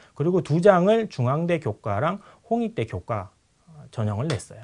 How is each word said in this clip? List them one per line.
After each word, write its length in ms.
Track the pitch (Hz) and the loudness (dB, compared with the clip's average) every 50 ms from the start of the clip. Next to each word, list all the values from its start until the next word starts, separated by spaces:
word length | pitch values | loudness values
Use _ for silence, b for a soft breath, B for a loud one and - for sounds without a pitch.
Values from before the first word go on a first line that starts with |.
| B B B | B B B
그리고 260 | B 147 175 185 180 | B -2 0 0 0
두 200 | 175 - 147 175 | 0 0 2 4
장을 480 | 170 208 190 170 180 202 226 233 220 - | 6 6 6 6 6 4 4 2 0 -2
중앙대 500 | - - 120 123 143 160 170 170 175 151 | -4 -2 -2 0 0 0 0 0 -2 -2
교과랑 600 | - 113 101 - - 110 101 101 139 170 190 202 B B B B B - | -2 -4 -6 -6 -4 -4 -2 -2 -2 -2 -4 -6 B B B B B -4
홍익대 360 | 226 240 233 214 - - 110 | -4 -2 -4 -4 -4 -6 -6
교과, 460 | - - 90 - - 113 101 92 95 _ _ _ _ _ _ _ | -6 -6 -8 -8 -6 -6 -6 -8 -10 _ _ _ _ _ _ _
어, 160 | - - - 123 - | -20 -20 -20 -20 -12
전형을 380 | - 120 107 107 101 104 139 165 | -6 -4 -2 -2 -2 -2 -2 -4
냈어요. 320 | 123 95 - - - 113 | -4 -6 -6 -12 -20 -20